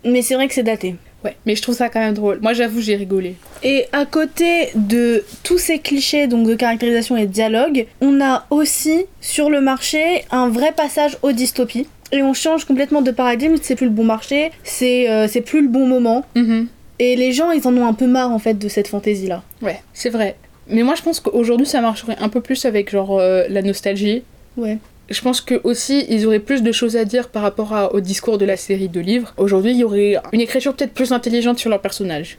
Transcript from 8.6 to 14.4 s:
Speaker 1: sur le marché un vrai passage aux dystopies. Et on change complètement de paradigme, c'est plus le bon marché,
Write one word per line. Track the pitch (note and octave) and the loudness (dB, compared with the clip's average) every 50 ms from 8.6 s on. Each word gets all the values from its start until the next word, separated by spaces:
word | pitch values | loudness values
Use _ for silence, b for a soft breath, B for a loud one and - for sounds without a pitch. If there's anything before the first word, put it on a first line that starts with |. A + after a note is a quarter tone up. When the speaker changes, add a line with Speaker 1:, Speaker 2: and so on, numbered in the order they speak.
| D#4 C#4+ - - - D4+ D#4 E4 F#4+ F#4+ - - | 0 0 -2 -2 -2 0 0 0 0 -4 -10 -14
Speaker 1:
sur | - - - - D4 D4 | -10 -6 -2 0 0 2
le | D4+ C#4+ | 2 2
marché | C4+ C4+ C4 C4 - - - D#4 D#4 E4 F4+ E4+ - - | 2 2 0 -2 -4 -4 -2 0 0 0 0 -2 -4 -2
un | - B3+ B3+ B3 | -2 0 0 0
vrai | A3 A#3+ C#4 D#4 D#4 | 0 2 0 0 2
passage | - D#4 C#4+ - D4+ D4 D4 C#4 - | 0 -2 0 0 0 0 0 0 0
aux | - C#4+ C4+ | 0 0 0
dystopies. | A3+ B3+ C4 - - B3 A#3 - A#3 C#4+ - - - - - - | 0 -2 -2 0 -2 -2 -2 -2 -6 -6 -6 -10 -20 -10 -4 -2
Et | C#4 C4+ | 0 2
on | C4+ C4+ | 2 0
change | - - D#4+ D#4+ D#4+ D4+ | 0 0 0 0 0 0
complètement | - C4+ B3+ C#4 C#4 D4 D4 C4+ | 0 0 0 2 0 2 2 2
de | C4 | 2
paradigme, | A#3+ - B3+ B3 A#3+ A3+ C4+ D#4+ E4 D4 | 0 0 0 0 0 0 2 2 2 2
c'est | - - C4 | 2 -2 -2
plus | A#3+ C4 | 0 0
le | B3 G#3+ | 0 2
bon | G#3+ A3+ | 2 2
marché, | A3+ A3 A3 - - C#4 C#4+ | 2 0 0 -2 -2 -2 0